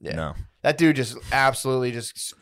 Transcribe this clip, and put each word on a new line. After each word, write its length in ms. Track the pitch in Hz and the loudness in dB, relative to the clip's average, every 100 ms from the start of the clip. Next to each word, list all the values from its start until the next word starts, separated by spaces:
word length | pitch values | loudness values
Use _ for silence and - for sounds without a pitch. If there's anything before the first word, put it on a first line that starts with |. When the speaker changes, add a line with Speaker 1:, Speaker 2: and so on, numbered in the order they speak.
Speaker 1:
Yeah. 140 | 82 82 | -8 -6
Speaker 2:
No. 180 | 78 - - _ | -6 -6 -12 _
Speaker 1:
That 140 | 143 151 | 0 4
dude 160 | 160 139 | 4 4
just 180 | 117 123 - | 0 -6 -4
absolutely 600 | 131 135 127 131 131 123 | 2 2 2 0 0 -2
just 260 | 117 110 - | -4 -8 -10
s-, 160 | - - | -12 -12